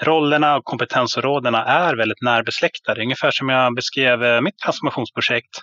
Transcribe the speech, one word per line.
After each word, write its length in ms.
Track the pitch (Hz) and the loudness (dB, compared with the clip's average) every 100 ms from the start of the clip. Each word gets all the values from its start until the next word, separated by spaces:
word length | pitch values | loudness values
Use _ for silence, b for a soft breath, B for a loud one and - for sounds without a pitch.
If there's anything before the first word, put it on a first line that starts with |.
| - | 0
rollerna 500 | 160 147 151 151 143 | 2 2 2 2 2
och 60 | - | -2
kompetensområdena 1000 | 120 123 135 120 - 127 143 123 113 117 | -4 -2 0 0 0 0 0 0 0 2
är 300 | 147 175 113 | 2 2 0
väldigt 260 | 110 104 | -2 -2
närbesläktade. 800 | 127 117 113 - 170 - - 110 | 0 0 0 -2 -4 -4 -6 -4
Ungefär 300 | 113 131 147 | -4 0 0
som 180 | - 135 | 0 0
jag 260 | 131 127 120 | 2 2 0
beskrev, 480 | - - 131 120 | -4 0 2 2
eh, 180 | 120 117 | 2 2
mitt 160 | 156 - | 0 -4
transformationsprojekt, 960 | - - 147 - 117 - - 117 - - | -6 -4 -4 -4 -6 -4 -2 -2 -4 -14